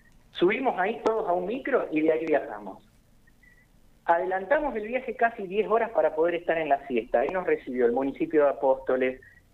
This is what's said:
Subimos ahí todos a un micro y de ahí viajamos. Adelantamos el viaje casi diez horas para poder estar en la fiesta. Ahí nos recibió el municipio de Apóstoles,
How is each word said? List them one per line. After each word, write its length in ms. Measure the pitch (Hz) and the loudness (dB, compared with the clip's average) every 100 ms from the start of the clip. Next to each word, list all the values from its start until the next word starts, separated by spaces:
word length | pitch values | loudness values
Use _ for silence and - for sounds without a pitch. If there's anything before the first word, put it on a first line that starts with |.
| _ - _ | _ -20 _
Subimos 460 | - 175 240 254 185 | 0 2 2 0 0
ahí 220 | 190 233 | -2 0
todos 240 | 220 220 175 | 0 0 0
a 40 | |
un 140 | 180 180 | 0 -2
micro 420 | 262 285 226 - | -4 0 0 0
y 120 | 156 | 0
de 100 | 160 | 2
ahí 140 | 160 165 | 2 2
viajamos. 560 | 139 - 104 101 - - _ _ _ _ _ - _ _ _ _ _ | 0 0 -10 -12 -16 -20 _ _ _ _ _ -20 _ _ _ _ _
Adelantamos 720 | - 170 185 190 190 302 294 220 | 0 2 2 -4 0 0 0 -4
el 120 | 214 | -4
viaje 260 | 254 254 | -6 -6
casi 320 | 208 233 226 185 | -2 -2 -2 -4
diez 220 | 202 185 | -2 0
horas 220 | 226 220 | 0 0
para 220 | - 156 | 0 0
poder 200 | 156 170 | 2 0
estar 240 | 170 175 165 | 0 -2 -2
en 100 | 156 | 0
la 100 | 139 | 0
fiesta. 400 | - 117 120 120 | 0 -4 0 0
Ahí 80 | 135 | 0
nos 180 | 185 175 | -2 0
recibió 400 | 151 - 123 120 | -2 -2 0 2
el 60 | |
municipio 520 | 127 135 - 160 156 | 2 -2 -2 0 2
de 60 | 143 | 2
Apóstoles, 720 | 135 135 131 - 131 131 127 - - _ | 2 2 2 0 0 0 -2 -14 -20 _